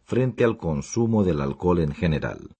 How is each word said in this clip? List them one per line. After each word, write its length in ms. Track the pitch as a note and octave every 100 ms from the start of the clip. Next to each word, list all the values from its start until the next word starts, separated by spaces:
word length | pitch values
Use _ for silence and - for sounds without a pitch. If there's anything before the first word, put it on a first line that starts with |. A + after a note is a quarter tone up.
frente 420 | _ A2 B2+ -
al 140 | A#2+ A2
consumo 680 | E2 D2 - A#2 A#2 A2
del 180 | F#2 D2+
alcohol 360 | C#2 C2+ F2 F2
en 140 | D#2
general. 580 | C#2 F2 D2 A#1+ - - -